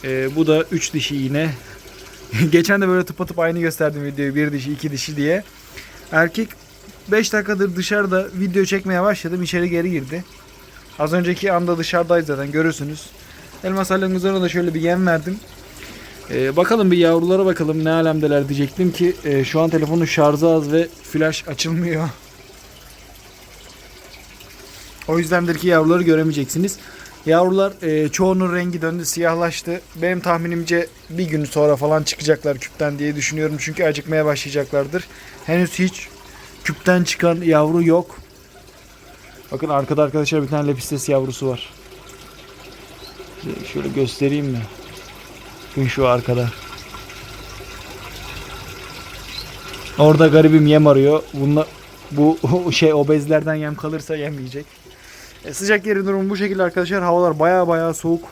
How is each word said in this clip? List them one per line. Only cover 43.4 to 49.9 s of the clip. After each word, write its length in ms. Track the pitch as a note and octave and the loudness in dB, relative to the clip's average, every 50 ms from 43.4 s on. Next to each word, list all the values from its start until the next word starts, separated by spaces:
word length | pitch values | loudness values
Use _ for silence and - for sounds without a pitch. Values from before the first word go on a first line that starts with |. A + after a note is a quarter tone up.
| - - - - - - - | -12 -10 -10 -10 -12 -10 -8
Şöyle 140 | D3 C#3 C#3 | -6 -6 -4
göstereyim 580 | C3 C3+ C3+ A#2 - - C#3+ C#3 C#3 D3 C#3+ | -2 -2 -2 -2 -2 0 0 0 0 0 -2
mi? 160 | C#3 B2+ A#2+ A2+ G2+ - - - - - - - - - - - - - - - - - - - - - - | -2 -4 -4 -6 -8 -12 -18 -18 -18 -18 -18 -20 -20 -20 -20 -20 -20 -20 -20 -20 -20 -20 -20 -20 -12 -4 -2
Bakın 100 | C3+ B2+ | -2 -2
şu 200 | - - C3+ B2+ | 0 2 4 4
arkada. 420 | B2 B2 A#2+ - B2 B2 A#2+ A#2+ A2+ - - - - - - - - - - - - - - - - - - - - - - - - - - - - - - - - - - - - - - - - - - - - - - - - - - - - - - - - - - - - - - - - - - - | 4 2 2 -2 -2 0 -2 -4 -4 -8 -14 -16 -16 -16 -18 -18 -18 -18 -18 -18 -18 -18 -18 -18 -18 -18 -18 -18 -16 -18 -16 -16 -16 -18 -16 -16 -16 -16 -16 -16 -16 -16 -16 -14 -14 -14 -14 -14 -14 -16 -14 -16 -16 -16 -16 -18 -16 -18 -18 -16 -16 -16 -16 -14 -14 -14 -14 -14 -16 -16 -16 -16 -14 -14 -14 -12